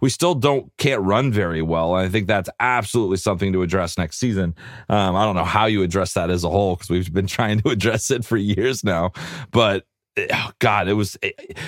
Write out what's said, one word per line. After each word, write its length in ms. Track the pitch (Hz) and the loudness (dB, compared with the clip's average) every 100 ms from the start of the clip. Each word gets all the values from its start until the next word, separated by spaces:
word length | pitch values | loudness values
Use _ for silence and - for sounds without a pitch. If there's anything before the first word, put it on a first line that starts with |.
We 80 | 135 | -2
still 280 | - 175 156 | 2 0 2
don't, 340 | 143 139 - - | 2 2 -2 -2
can't 240 | - 123 | 0 2
run 300 | 95 107 135 | 2 2 2
very 280 | 104 90 82 | 2 0 0
well. 200 | 80 82 82 | 0 0 2
Well, 120 | 90 | 2
I 80 | 92 | 0
think 180 | 107 95 | 0 0
that's 240 | 104 90 - | 0 -2 -2
absolutely 560 | 123 123 107 120 101 92 | 0 0 0 0 0 0
something 360 | - 90 98 | 0 0 0
to 100 | 92 | 0
address 340 | 87 92 85 - | 0 0 -2 -4
next 200 | 85 - | -6 -4
season. 360 | 127 98 87 82 - - - | -2 0 -2 -4 -14 -14 -2
Um, 280 | 104 95 90 | 2 2 2
I 80 | |
don't 120 | 107 92 | 2 0
know 80 | |
how 220 | 82 104 110 | 0 2 2
you 160 | 107 | 2
address 300 | 90 92 90 | 0 0 -2
that 160 | - 87 | -2 0
as 140 | 87 | 0
a 60 | 85 | 0
whole, 260 | 92 98 87 | 0 0 -2
'cause 140 | - | -2
we've 220 | 87 90 | -2 0
been 140 | 87 98 | -2 -2
trying 340 | - 113 107 | -2 0 0
to 80 | 143 | 0
address 400 | 113 101 113 - | 0 0 0 0
it 140 | 123 | -2
for 120 | - 113 | 0 0
years 480 | 101 92 123 123 | 2 0 0 0
now. 280 | 107 85 87 - - - 135 | -2 0 -2 -4 -12 -12 -2
But, 360 | 120 110 98 - _ _ - | 2 2 2 -6 _ _ -6
oh 320 | - - - - | -4 -4 -4 -2
God, 300 | 120 104 90 | 0 2 2
it 60 | |
was, 220 | 104 101 - | 0 0 -4
it, 340 | 98 - - - | -8 -8 -14 -14